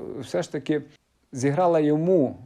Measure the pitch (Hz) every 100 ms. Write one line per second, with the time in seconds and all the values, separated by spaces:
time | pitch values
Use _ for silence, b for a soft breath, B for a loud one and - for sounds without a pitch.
0 | - - 123 175 170 - - 151 139 _
1 | _ _ _ 131 139 143 180 165 151 151
2 | 170 185 123 -